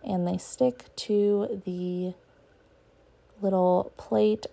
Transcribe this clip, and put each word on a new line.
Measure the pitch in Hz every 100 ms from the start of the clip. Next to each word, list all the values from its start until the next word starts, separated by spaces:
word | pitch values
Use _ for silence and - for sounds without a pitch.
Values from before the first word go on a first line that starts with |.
and | - 185 175
they | 185
stick | - - 254 247 - -
to | - 208 208 202 208 202
the | 185 180 180 180 180 185 _ _ _ _ _ _ _ _ _ _ _ -
little | 202 190 180 180 -
plate | - - 220 214 214 -